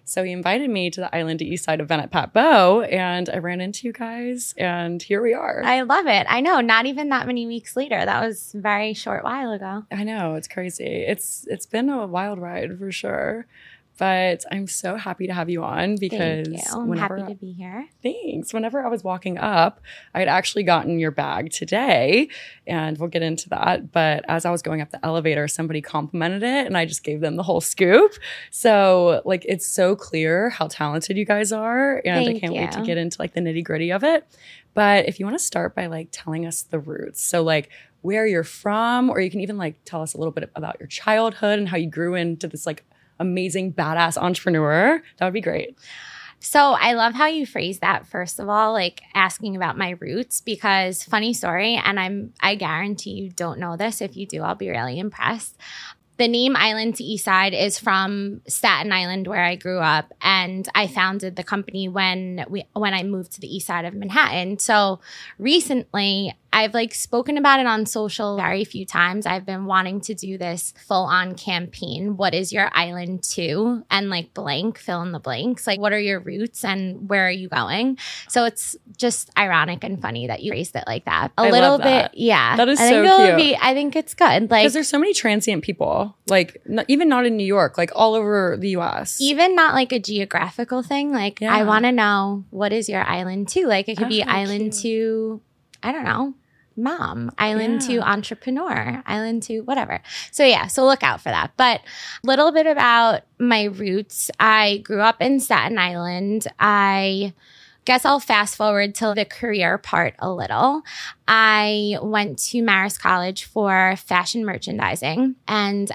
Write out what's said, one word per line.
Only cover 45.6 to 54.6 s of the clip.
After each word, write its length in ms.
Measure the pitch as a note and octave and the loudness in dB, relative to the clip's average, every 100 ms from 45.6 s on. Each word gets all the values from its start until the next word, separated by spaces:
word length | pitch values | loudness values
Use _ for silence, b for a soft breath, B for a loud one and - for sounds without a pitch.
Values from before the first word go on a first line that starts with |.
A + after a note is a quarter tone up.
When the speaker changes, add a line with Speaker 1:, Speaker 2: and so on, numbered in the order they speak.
| - - B B B B B B | -6 -12 B B B B B B
Speaker 2:
So 200 | - D4 | 0 4
I 340 | C#4+ - A3+ | 6 4 2
love 200 | A#3 A3+ | 2 2
how 140 | A#3+ D4+ | 2 0
you 180 | D#4+ C4 | 0 -4
phrase 320 | - F3 F#3 | -4 -6 -2
that, 280 | - F#3 - | -2 -2 -4
first 320 | - F3+ - | -8 -8 -8
of 100 | G3+ | -2
all, 240 | G#3 A3 | 2 2
like, 280 | A3 F3 - - | 0 -2 -6 -6
asking 420 | G3 F#3+ - A3 F#3+ | 0 0 0 -8 -4
about 220 | E3+ D3 | -4 -2
my 140 | F#3 | -4
roots, 500 | F3 E3 F#3 B3 - | -6 -6 -6 -6 -8
because 640 | - G#3+ G#3 F#3+ F#3 F3+ | -6 -4 2 2 2 -4
funny 280 | - G#3+ A3 | -2 -2 0
story, 440 | A#3+ F3+ F3 A3 A#3 | -2 -2 0 0 0
and 240 | - G3 | 0 0
I'm, 340 | F#3 G3+ G#3+ - | -2 -6 -10 -2
I 140 | F#3+ G3+ | -2 0
guarantee 560 | E3+ D#3 G3+ G3+ - | -4 -4 -4 -6 -10
you 180 | G3 F#3+ | -12 -12
don't 300 | F3+ E3+ - | -8 -6 -6
know 180 | F3 E3+ | -8 -4
this. 240 | A3 A3 | -4 -4
If 160 | G3 F#3 | -8 -10
you 80 | G3 | -10
do, 160 | D#3 | -6
I'll 140 | D#3 | -6
be 140 | F3+ | -4